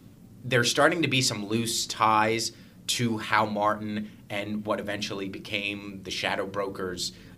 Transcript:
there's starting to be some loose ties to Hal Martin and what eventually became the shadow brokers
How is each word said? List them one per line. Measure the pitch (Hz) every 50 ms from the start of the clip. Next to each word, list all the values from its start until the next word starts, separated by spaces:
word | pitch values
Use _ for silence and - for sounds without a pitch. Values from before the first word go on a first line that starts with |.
| - - - - - - - - -
there's | 123 131 120 120 -
starting | - 151 143 160 180 175 151
to | 131
be | 131 131 123
some | - 113 101 101
loose | 101 110 117 117 113 - - -
ties | - - - 110 110 110 107 110 110 113 113 113 - - - - - - - - -
to | - - 120 113 113 107
Hal | - - 110 107 110
Martin | 107 107 104 104 104 107 107 107 107 104 107 104 - - - - -
and | 107 101 104 107 107 104 104
what | 107 104 101
eventually | 95 101 101 104 104 - 107 98 98 95
became | 98 - - - 107 101 101 101 104 101 101 101 98 92 90
the | 92
shadow | 87 - - 95 98 104 98
brokers | 95 98 101 98 98 98 98 95 92 90 90 - - - - - - -